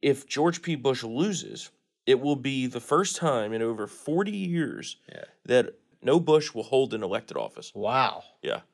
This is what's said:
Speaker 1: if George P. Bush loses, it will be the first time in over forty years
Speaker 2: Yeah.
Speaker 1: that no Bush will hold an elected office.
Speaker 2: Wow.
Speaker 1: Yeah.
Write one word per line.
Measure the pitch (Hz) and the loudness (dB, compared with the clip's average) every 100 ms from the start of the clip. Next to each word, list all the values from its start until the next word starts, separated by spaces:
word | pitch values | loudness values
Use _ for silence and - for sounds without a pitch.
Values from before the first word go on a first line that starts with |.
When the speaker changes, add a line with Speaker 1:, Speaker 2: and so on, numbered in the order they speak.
Speaker 1:
if | 143 139 - | 2 0 -2
George | - 165 170 | 0 0 0
P. | - 151 | -4 -2
Bush | 123 127 | 0 0
loses, | 113 117 190 180 - - - _ _ _ - | -2 -2 0 -2 -6 -14 -16 _ _ _ 2
it | 131 | 4
will | 143 143 | 4 0
be | 131 135 127 | -2 -2 -2
the | 120 | -4
first | - 156 190 - | 0 2 2 0
time | 165 127 107 | 0 0 0
in | 113 | -2
over | 113 110 104 | -2 -2 -8
forty | - - 160 208 208 | -10 -4 -2 -2 -2
years | 185 170 139 - - - - | -2 -2 -2 -6 -12 -14 -18
Speaker 2:
Yeah. | - - _ - | -18 -18 _ 2
Speaker 1:
that | 123 117 - _ _ | 4 4 -4 _ _
no | 123 160 | 2 2
Bush | 165 156 151 | 6 4 4
will | 113 | -8
hold | 110 131 131 | 0 2 2
an | 107 | -2
elected | 98 101 - 67 | -2 -4 -4 -6
office. | 55 - - | -6 -8 -16
Speaker 2:
Wow. | - 104 127 120 - - _ | -6 0 2 0 -2 -16 _
Speaker 1:
Yeah. | 69 58 - | -6 -6 -8